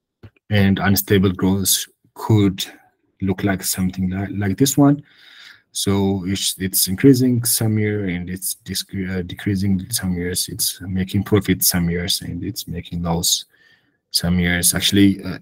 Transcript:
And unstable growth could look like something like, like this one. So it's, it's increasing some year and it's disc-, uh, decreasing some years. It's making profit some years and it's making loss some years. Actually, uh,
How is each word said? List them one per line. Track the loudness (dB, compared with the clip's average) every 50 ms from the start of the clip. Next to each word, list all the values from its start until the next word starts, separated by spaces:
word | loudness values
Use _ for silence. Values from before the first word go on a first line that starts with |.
| _ _ _ _ -20 -20 _ _ _ -2
And | 2 4 4 4 4
unstable | 2 2 2 2 2 2 4 4 4 4 4
growth | 2 2 0 0 0 0 0 0 0 -2 -2 -8 _ _ _ _ -16
could | -6 0 2 4 6 6 4 2 0 -8 -12 -12 -20 _ _ _ _ _ _ _ -6
look | -4 -4 -2 -2 -2
like | -2 -2 -2 -4
something | -4 -4 -2 -2 -2 -2 -2 -4 -4
like, | -2 -4 -6 -6
like | -4 -4 -2 -2 0
this | 0 0 2 4
one. | 4 4 4 4 2 -2 _ _ _ -20 -20 -20 -20 -20 -20 -20 _ _ _
So | -10 -6 -2 0 0 2 2 0 0 -2 -2
it's, | -4 -4 -4 -4 -4 -4
it's | -4 -6 -4 -2 -2 -2
increasing | -2 0 4 6 6 6 6 4 2 2 0 0
some | 0 -2 0 0 0 0
year | 0 0 0 -2 -2 -2
and | -4 -4 -6 -6 -8
it's | -8 -8 -8 -10 -10
disc-, | _ -10 -8 -8 -8 -8 _ -6
uh, | -6 -6 -4 -4 -6
decreasing | -6 -8 -8 -6 -4 -2 -2 0 2 2 0 0 -2 -4
some | -6 -4 -2 -2 -4
years. | -2 -4 -4 -4 -4 -6
It's | -6 -6 -6 -6 -6 -6 -8
making | -8 -6 -4 -4 -2 0 0 -2 0
profit | 2 2 2 2 2 0 0 0
some | 0 0 0 0 0
years | 0 -2 -2 -4 -4 -4
and | -6 -8 -8 -8 -8
it's | -8 -8 -8 -10
making | -10 -10 -10 -10 -8 -8 -6 -4
loss | -2 -2 -2 0 0 -2 -2 -4 _ _ _ _ _ _ _ _ _ _ _ _ _
some | -6 -2 0 0 0 2
years. | 2 2 0 0 0 0 0
Actually, | 0 0 2 6 6 6 6 6 2 -4
uh, | -10 -10 -8